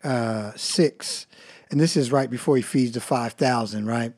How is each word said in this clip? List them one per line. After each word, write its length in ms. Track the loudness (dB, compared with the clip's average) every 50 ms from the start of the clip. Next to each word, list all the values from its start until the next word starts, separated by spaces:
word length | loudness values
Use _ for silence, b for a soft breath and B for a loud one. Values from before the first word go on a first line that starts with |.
| -4
uh, 480 | -2 0 0 0 0 -2 -4 -4 -8 -10
six, 720 | -8 -6 -4 2 2 2 2 2 -4 -10 -10 -10 -10 -12 B B B B B B B B B
and 120 | 2 2
this 160 | 2 4 4 2
is 120 | 0 2
right 200 | 2 2 2 0
before 260 | -4 -4 0 2 2
he 60 | 2
feeds 320 | 2 2 2 2 2 2 0
the 80 | -6
five 320 | -4 -2 -2 0 -2 -2 -2
thousand, 540 | 0 2 2 2 2 0 -2 -4 -4 -4 -2
right? 260 | -2 -2 -2 -4 -6